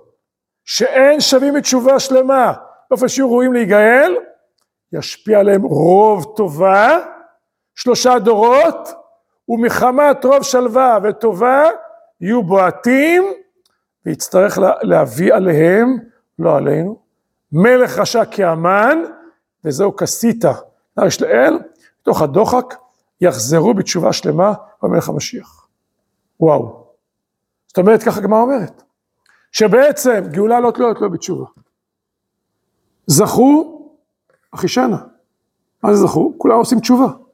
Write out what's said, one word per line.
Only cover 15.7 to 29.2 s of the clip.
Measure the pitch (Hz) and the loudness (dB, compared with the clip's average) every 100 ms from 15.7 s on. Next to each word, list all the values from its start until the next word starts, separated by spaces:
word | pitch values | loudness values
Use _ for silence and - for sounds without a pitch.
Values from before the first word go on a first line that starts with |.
| 190 240 254 - _ _ - | 2 0 -2 -8 _ _ -4
לא | 165 147 | -2 0
עלינו, | 143 151 175 220 _ _ _ _ - | 0 -2 -4 -10 _ _ _ _ -6
מלך | 147 214 254 233 170 | 0 2 4 0 -2
רשע | 196 233 220 | -4 -2 -4
כאמן, | - 185 165 170 196 226 320 339 - - _ _ _ | -2 -2 -2 0 2 2 0 -4 -14 -20 _ _ _
וזהו | - 139 196 190 | -8 -2 -2 -2
כסיתא, | 170 - 233 226 165 - - _ _ - | -6 -2 -2 0 -2 -2 -10 _ _ -2
נר | 185 | -2
יש | - | -2
לאל, | - - 277 330 - _ _ _ | -2 2 2 -2 -8 _ _ _
מתוך | - - | -4 -2
הדוחק, | 151 143 214 254 247 - _ _ _ - | 0 0 0 -2 -4 -14 _ _ _ -4
יחזרו | 180 117 113 165 170 | -2 -2 -2 0 0
בתשובה | 202 - 180 165 | 0 -2 -2 -2
שלמה, | - 180 151 196 202 - - | -2 -4 0 -2 -2 -10 -8
במלך | - 165 160 | -4 -2 -4
המשיח. | 156 - 240 - _ _ _ _ _ _ _ _ - | -8 -8 -14 -18 _ _ _ _ _ _ _ _ 0
וואו. | 160 143 - - _ _ _ _ _ _ _ _ _ | 2 2 -2 -14 _ _ _ _ _ _ _ _ _
זאת | - | 0
אומרת, | 180 220 | 2 2
ככה | 226 180 | 0 -4
הגמרא | 196 220 | -2 0
אומרת, | 240 269 156 - _ _ _ _ | 0 -2 -6 -14 _ _ _ _